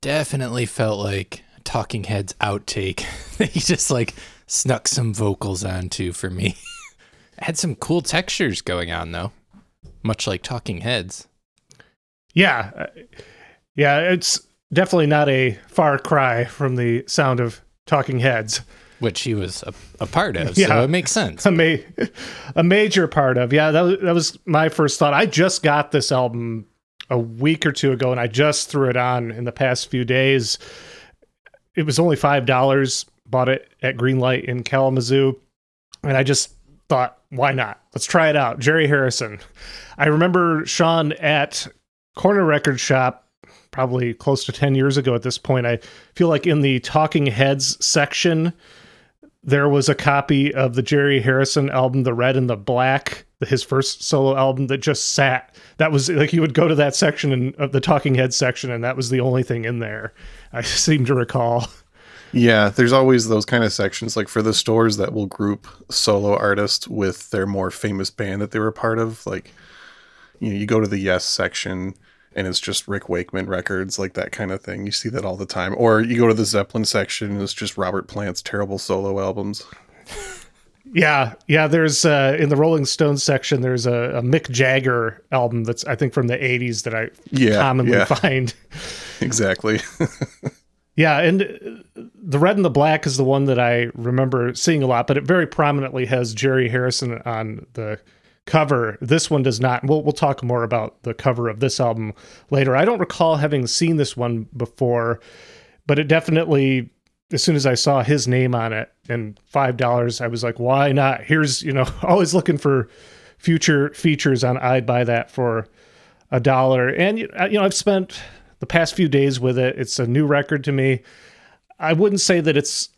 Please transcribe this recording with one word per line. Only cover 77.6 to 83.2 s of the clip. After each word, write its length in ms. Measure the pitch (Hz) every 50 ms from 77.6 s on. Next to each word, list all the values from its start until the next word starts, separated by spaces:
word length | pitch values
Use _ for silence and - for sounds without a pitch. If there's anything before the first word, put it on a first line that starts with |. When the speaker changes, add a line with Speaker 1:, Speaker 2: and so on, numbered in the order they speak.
| - 101 - -
Speaker 3:
Robert 300 | 98 92 95 95 - -
Plant's 340 | - 104 104 104 - -
terrible 360 | - - - 101 101 98 98 95
solo 420 | - - 98 95 98 98 98 98
albums. 460 | 95 95 95 104 101 101 104 - - - - - _ _ _ _ - - - 508 - - - - - - _ _ _ _ _ _ _ 269 254
Speaker 2:
Yeah, 400 | 170 160 151 151 143 131 113 110 - _ -
yeah. 200 | 143 156 156 151
There's, 380 | 147 170 160 156 143 - -
uh, 320 | 170 151 143 139 135 139 160
in 100 | 160 143
the 60 | 147
Rolling 300 | 135 151 160 165 156 139
Stones 380 | 131 - - 160 147 147 143